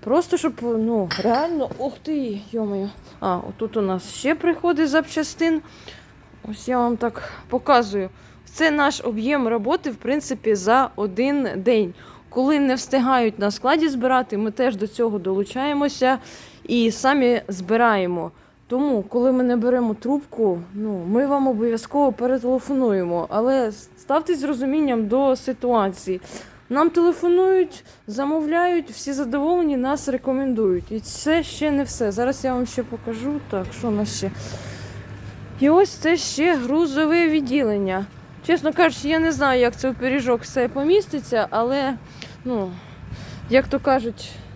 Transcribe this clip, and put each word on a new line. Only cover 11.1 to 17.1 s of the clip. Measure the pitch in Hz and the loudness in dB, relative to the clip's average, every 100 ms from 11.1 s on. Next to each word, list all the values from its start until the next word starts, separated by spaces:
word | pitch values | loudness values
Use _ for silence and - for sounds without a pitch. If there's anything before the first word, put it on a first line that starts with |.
| 185 262 285 247 190 | 0 0 2 -2 0
день. | 190 226 185 - - - - | 2 2 2 -4 -20 -20 -8
Коли | - 262 302 | 0 2 4
не | 277 | 2
встигають | 254 - 269 247 262 226 214 | 0 0 2 4 4 2 0
на | 202 | -2
складі | 202 247 320 311 | 0 0 2 2
збирати, | 269 254 254 247 202 | 0 2 2 0 -2
ми | 214 | -4
теж | 208 254 202 | 0 0 0
до | 208 | -6
цього | - 226 208 | 0 0 0
долучаємося | 180 190 196 254 277 285 285 285 254 262 - - - - | -2 -2 -2 -2 -2 0 0 2 0 0 -4 -20 -20 -18
і | - 240 226 | -2 2 2
самі | 220 262 | 2 2